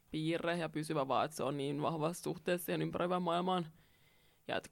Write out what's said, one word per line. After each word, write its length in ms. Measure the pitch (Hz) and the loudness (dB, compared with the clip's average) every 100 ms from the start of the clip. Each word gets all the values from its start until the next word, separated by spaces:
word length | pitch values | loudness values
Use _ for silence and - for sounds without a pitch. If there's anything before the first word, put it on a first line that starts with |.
| _ | _
piirre 460 | 156 156 165 170 175 | -2 0 0 0 0
ja 120 | 156 | -2
pysyvä, 400 | 151 156 156 135 | -2 -2 0 4
vaan 160 | 120 | 4
että 120 | 147 - | 2 0
se 60 | |
on 140 | 127 143 | -2 0
niin 260 | 139 143 | -2 0
vahvassa 400 | 147 160 156 180 | 0 0 -2 -2
suhteessa 420 | - 170 - 175 | -4 -4 -2 -2
siihen 180 | - 170 | 0 -2
ympäröivään 400 | 160 165 175 180 | 0 0 0 2
maailmaan. 440 | 180 170 185 180 160 - _ _ _ _ _ _ - | 2 2 2 0 -2 -10 _ _ _ _ _ _ -4
Ja 80 | 120 | -4
että 140 | - | -4